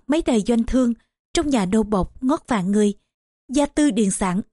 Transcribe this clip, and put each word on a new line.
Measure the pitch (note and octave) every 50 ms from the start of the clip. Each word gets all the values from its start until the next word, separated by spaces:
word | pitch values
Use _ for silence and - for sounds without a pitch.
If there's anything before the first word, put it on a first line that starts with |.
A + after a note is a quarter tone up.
| - -
mấy | C#4+ E4
đời | E4 E4 B3+ A3 F#3 -
doanh | A#3+ A#3 A3+
thương, | - A3+ B3+ B3+ A#3+ A#3 - _ _ _ _ _ _ -
trong | E4+ D#4+ D4+
nhà | C4 A#3 F#3+
nô | F3+ G3+ A3 G#3+
bộc | G#3 G#3+ F#3+ F3 - - - -
ngót | B3+ D4+ E4 - -
vạn | - G#3 F3 F#3+
người, | G3+ G#3+ G#3 G#3 G3+ - _ _ _ _ _ _ _ _ _ - B3
gia | C#4+ C#4+
tư | C#4+ - - D4 D4
điền | G3+ A3 A3 G3
sản | F#3+ - G#3 F#3 F3 F#3+ - -